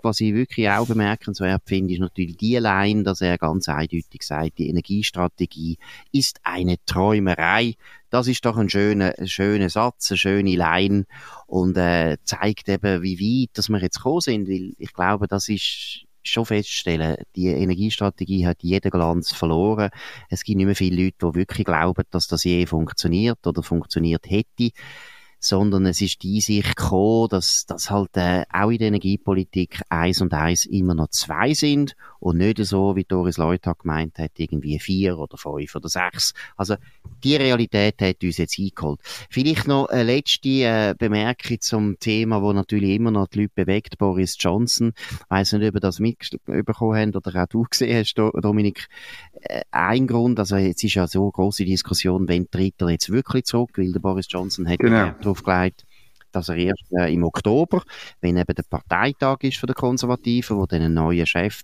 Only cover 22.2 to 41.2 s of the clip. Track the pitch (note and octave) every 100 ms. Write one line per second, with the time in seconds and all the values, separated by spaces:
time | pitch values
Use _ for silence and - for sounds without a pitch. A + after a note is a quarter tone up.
22.2 | - E2 F2+ F2 F2 D#2+ D#2+ - E2+ F2
23.2 | A#2 A2+ - E2+ - E2+ - E2 E2 D#2+
24.2 | - G2+ - - A#2+ - - - - -
25.2 | - _ - G2 G#2 G2 F#2+ E2+ G2 -
26.2 | F#2 G#2+ G#2+ G#2 G2+ - E2+ F#2 G#2 A2+
27.2 | A2+ F#2+ - - - F2+ - G2+ G2 F#2
28.2 | F2 F2+ - F#2 G#2+ A#2 A2 G#2 G2 G2+
29.2 | - F#2+ F#2 F#2+ F2 - - E2+ F2 F#2
30.2 | F2 D2+ D#2+ F2 - G2+ F2+ E2 D#2+ -
31.2 | - D#2 A#2+ D3+ D3+ C#3+ C#3+ - - -
32.2 | F2+ E2 G2 G#2+ G2 G2 G2 F#2+ F#2 F#2
33.2 | F2+ E2+ D#2+ F2+ - E2 E2+ D#2 D#2+ -
34.2 | D#2+ - D#2+ D2+ D2 D2+ - F#2+ F#2+ E2
35.2 | C#2+ - D2 D2 D2+ - D#2+ F2+ F2+ -
36.2 | - - - - G2 G2+ - - - -
37.2 | C3+ D3 C3+ A#2+ A2+ G#2 G#2 - F#2+ -
38.2 | F2+ E2 D#2+ - G2 - D2+ C#2+ - -
39.2 | - B2+ C#3+ D#3+ C#3+ C#3 C#3 B2+ A#2 C3+
40.2 | - - C3 C3+ A#2+ A2 G#2+ - A2+ G#2